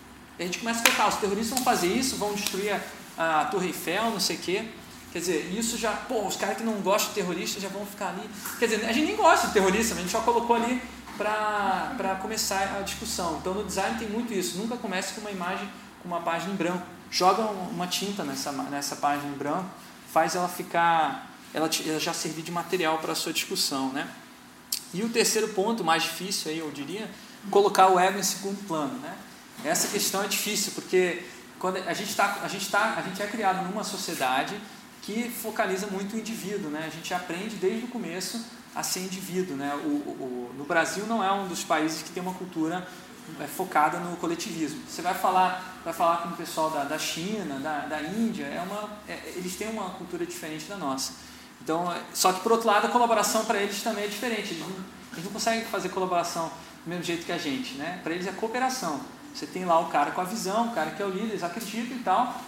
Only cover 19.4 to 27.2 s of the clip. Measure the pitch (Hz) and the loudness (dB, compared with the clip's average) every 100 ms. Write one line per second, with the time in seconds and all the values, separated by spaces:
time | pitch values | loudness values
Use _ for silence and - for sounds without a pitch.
19.4 | 139 170 185 - - - - 160 170 180 | -2 -2 -4 -10 -16 -18 0 4 4 2
20.4 | 180 - 175 170 170 165 151 - - - | 0 -2 -2 4 6 6 4 0 -10 -16
21.4 | - - 156 - 160 156 160 160 175 156 | -6 0 0 0 0 0 0 -2 -4 -6
22.4 | 160 175 165 185 160 160 160 156 170 156 | -4 -4 0 2 2 2 0 -2 -2 -2
23.4 | - 185 - 139 135 139 170 - - - | -2 0 0 0 0 -2 -6 -10 -18 -20
24.4 | - - - - - 170 226 233 208 220 | -20 -14 -6 -6 -4 -4 0 4 4 4
25.4 | 214 - 202 233 165 165 156 - 185 190 | 2 2 2 2 4 4 2 -2 -4 -2
26.4 | 160 160 156 135 139 190 208 - | -2 -4 -4 -6 -6 -6 -8 -10